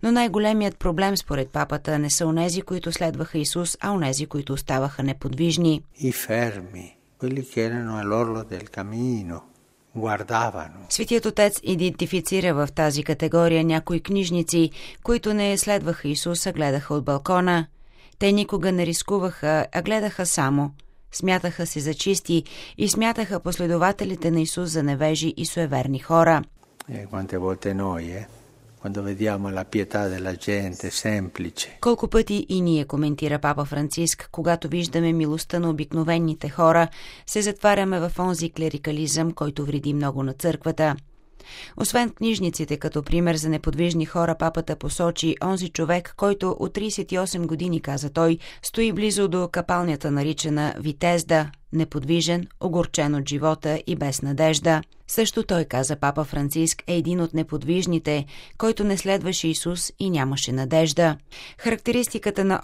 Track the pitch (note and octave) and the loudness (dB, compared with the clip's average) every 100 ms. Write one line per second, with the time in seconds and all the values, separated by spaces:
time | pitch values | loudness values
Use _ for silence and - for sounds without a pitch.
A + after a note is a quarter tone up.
0 | A3+ A#3+ A#3 G3+ G#3+ A3 G3+ - F3+ E3 | 0 2 2 2 2 2 0 0 -2 2
1 | G3 G3 - C#3 C3 C#3+ D3+ D3 D3+ D3+ | 2 0 -2 -2 -2 -2 -2 -2 -2 0
2 | D3 - E3 D#3+ F3 F3 - F#3 E3+ D#3+ | 0 0 2 2 0 -2 -4 -4 -4 -2
3 | E3 - D#3 D#3+ D3 F3 E3+ - G3 G3 | -2 -2 -4 -4 -2 -2 -4 -4 -2 0
4 | C#3 C3+ D3 D3 C#3 C3+ - C3 C#3 - | 0 -2 -4 -4 -4 -4 -2 0 -2 -2
5 | C3+ C3+ B2+ C3 E3+ D#3 E3 D3+ - - | -4 -2 -4 0 2 4 4 2 -2 -4
6 | C3+ - - A2+ A#2 G2+ F#2 F2+ F2+ - | -2 -2 -2 0 0 -4 -10 -14 -16 -20
7 | _ - B2+ C3+ B2+ - A2+ A#2+ A2+ G#2+ | _ -8 -6 -4 -4 -2 -2 -2 -4 -4
8 | G2+ A2 A#2 A2+ G#2+ F2+ - - G2 A2+ | 0 0 0 -2 -6 -10 -10 -10 -8 -4
9 | B2+ A2+ F2+ E2 - _ _ _ _ A2+ | -2 -2 -6 -10 -14 _ _ _ _ -6
10 | A2 G#2 G#2 A2+ A#2 F#2 D#2 F#2 - - | -2 -2 0 0 0 -4 -10 -14 -6 -4
11 | - A#3 A3 - G#3 - - F3+ F3+ - | 0 0 2 4 4 2 -2 0 0 0
12 | E3+ F#3 E3+ F#3+ F#3 C#3+ C#3+ D#3 D3+ C#3+ | -2 -2 0 0 2 2 0 2 0 2
13 | D3+ D3+ D#3+ E3 E3+ E3 E3 D#3+ - E3+ | -2 0 2 4 6 4 4 2 0 -4
14 | - G3 F3+ F3 E3 E3+ D#3+ - - - | 0 0 2 0 2 4 2 0 -16 -6
15 | - A#3+ G#3+ G#3+ G3+ G3 G#3 G3+ D#3 E3 | 0 0 2 2 2 2 2 0 0 -2
16 | D3 D3 F3 E3+ G3 E3 D3 C3+ - D3 | -2 -2 -2 -2 -2 0 0 0 0 -2
17 | C#3 C#3 C#3+ F3+ F3+ F3 D#3 - - - | 0 -2 2 2 4 2 0 -8 -20 -20
18 | - - G3+ G3+ G3+ G3+ F#3 F3+ E3+ E3 | -18 0 4 4 2 0 0 2 0 -2
19 | - G3+ F#3 - D3+ D#3 - - F3 A3 | 0 0 0 -2 0 2 0 -2 -2 0
20 | G#3 - F3+ - C3+ C#3+ C#3+ - - - | -2 -2 -2 0 2 2 0 -4 -20 -20
21 | - - F#3+ F#3 F3 E3 E3+ D3+ D3 D#3 | -14 -4 0 2 0 -4 -4 -4 -2 0
22 | G3 F#3+ - E3 - - - - G3+ G#3 | 0 0 2 0 0 -8 -12 -2 0 2
23 | A3+ A#3 G#3 F#3 E3+ F3+ F3 E3+ F3+ E3+ | 0 0 -2 -2 -2 -2 0 4 2 2
24 | F#3 F#3 E3+ E3 D#3+ - F3 D#3+ C#3+ C#3 | -4 -2 0 2 2 -2 -2 0 0 2
25 | D#3 D#3 D#3+ - D#3+ - D#3 C3+ C3+ C3+ | 2 2 0 -2 -4 -2 0 0 -2 -4
26 | - E3 E3 D#3 - - - - - A2 | 2 6 6 4 0 -12 -20 -20 -12 -12
27 | G2+ G2+ F#2+ F#2 F#2 F2+ G2+ G2 G2 E2+ | -8 -8 -4 -2 -2 -2 -2 -2 -2 -4
28 | E2+ F#2 A2 - - - - - G2+ G2+ | -6 -10 -12 -18 -20 -20 -20 -14 -8 -6
29 | G2+ G2 G#2+ G2+ G2 F#2+ F#2 G#2+ F#2+ G#2 | -4 -2 0 0 -2 -6 -2 -2 0 -2
30 | G2+ F#2 F#2 F2+ - G2+ F#2+ F2+ F#2+ - | -2 -2 -4 -4 -2 -2 -2 -6 -8 -4
31 | A2 G#2 F#2 - F2 - - - A#3+ A#3 | -2 -2 -2 -6 -8 -6 -10 -2 0 2
32 | A3+ A3+ A3 G3+ - F#3 F3 D#3+ C#3+ C#3+ | 2 2 2 0 -2 0 2 2 2 0
33 | D3+ C#3+ D3+ D3 D3 D3 C#3+ C#3+ D3+ - | 0 0 -2 0 0 0 -2 -2 -2 0
34 | E3+ - - - D#3+ E3 D3 E3+ E3+ E3 | 0 -2 -6 -4 0 0 0 -2 0 2
35 | E3 E3 D3+ D#3 - F3 E3+ D#3 D3+ D#3+ | 2 2 2 -2 -2 -2 0 0 -2 0
36 | D#3+ E3 E3 D3+ C#3+ D#3 E3 E3+ E3 - | 2 2 2 -2 -4 4 6 8 4 0
37 | - - - G#3+ G#3 G#3 G#3 G3 F#3+ F#3 | -16 -16 -6 -2 -2 2 4 4 4 0
38 | E3+ F3 F3+ E3 E3 - D#3+ D3 D#3 D3+ | 0 0 0 0 -4 -2 -4 -2 -4 -2
39 | D#3 D#3 E3 E3 D3 C#3+ C#3+ C#3+ C#3+ D3 | 0 0 0 0 -4 -2 -2 -2 0 0
40 | C#3 C3+ C3+ C3 - D#3+ E3 D#3+ D#3 - | 0 -2 -4 -2 0 0 -2 2 2 0
41 | - - - - - - - - G#3+ B3 | -6 -20 -20 -20 -20 -18 -10 -4 0 2
42 | A#3+ - A3+ G#3 F3 - D3 D3 D3+ D3+ | 0 0 0 0 0 -2 -4 -4 -4 -4
43 | C#3+ E3+ E3+ D#3+ D#3 D#3 - C#3 F3 E3 | 0 2 2 2 0 0 0 0 0 0
44 | D#3 F3 E3+ D#3+ D#3+ E3 D#3+ D3 C#3+ - | 0 0 0 2 0 -2 -4 -4 -4 0
45 | E3+ E3+ E3 - F#3 F#3+ F3+ - D#3+ F3 | 0 0 0 0 0 -2 -2 -2 0 0
46 | F3 - G3+ G3+ F#3+ - F#3 G3+ G#3+ G3+ | -2 0 0 2 0 -2 -4 -4 -4 -4
47 | E3+ F3+ F#3+ F3+ E3 D#3+ F3+ E3 - C#3+ | -4 -2 -2 -2 -2 -2 -2 -2 -2 -4
48 | D3 D3+ E3 E3 - - - - A3+ F#3+ | -2 2 4 4 -2 -12 -6 0 0 2
49 | G#3+ G3 G3 F3+ F3+ F3+ E3+ F3 F3 D3 | 0 2 2 2 -2 -2 0 0 2 0
50 | D3+ C#3+ C#3+ D#3 D#3+ D3+ D3 - D3+ C#3+ | 0 0 0 0 0 0 0 -2 -4 0
51 | F3 F3 E3 D#3+ D3 - - D#3+ D#3 D3 | 2 2 4 2 2 -6 -4 -2 0 -2
52 | C3+ E3+ D#3+ F3 F3 - F#3 E3+ - - | 2 2 2 0 -2 -6 -2 0 0 0
53 | D3 D3 C#3 C#3+ D#3 D#3 D3+ D#3 - D#3+ | 0 0 -2 0 0 0 0 -2 -2 -2
54 | C#3+ C3+ C#3 C#3 D#3+ D3+ E3+ D#3 - - | -2 -2 -2 2 4 4 4 2 0 -14
55 | - - A3 - G#3+ B2+ - B2 C3+ D3 | -4 0 0 0 0 0 0 0 0 0
56 | C#3+ D3 D3 D3 C#3+ D#3+ D#3+ - - F3 | 0 0 -2 -2 -2 2 0 0 -2 0
57 | D#3+ F3+ E3 D#3 D#3+ D3+ C3 F3+ F3+ E3 | 2 0 0 -2 -2 -2 0 0 2 0
58 | D3+ D3 C#3+ - - - A3+ A3 G#3 G3 | 2 0 -2 -10 -16 -2 0 2 0 0
59 | F#3+ G3 F#3 F3+ D#3+ D#3 E3+ F3 - - | 0 0 0 -2 -2 -2 -2 -4 -6 -4
60 | G3 E3 C3 C#3 - C3 C3 D#3+ D#3+ D3 | 0 0 0 0 -2 -2 2 4 4 4
61 | E3 D3 - - - - A#3 A3 - B3 | 2 2 -8 -18 -18 -6 -2 -2 0 0
62 | A#3 A3 G#3 G3+ G3 F#3 | 0 -2 -2 0 2 2